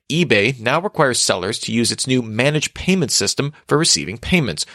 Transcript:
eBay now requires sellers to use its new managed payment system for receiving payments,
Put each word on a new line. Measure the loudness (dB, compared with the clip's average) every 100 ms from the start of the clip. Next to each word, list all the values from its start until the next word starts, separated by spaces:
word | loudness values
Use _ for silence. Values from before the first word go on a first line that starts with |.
| -4
eBay | 0 2 4 2 0
now | -2 0
requires | 0 0 2 2
sellers | 0 0 -2 -4
to | -2
use | 0 0
its | -2 0
new | 0
managed | 0 0 0 0 -4 -4
payment | 0 0 2
system | 0 0 -2 -4 -6 0
for | 2
receiving | 2 0 -2 -8
payments, | 0 0 0 -4 -10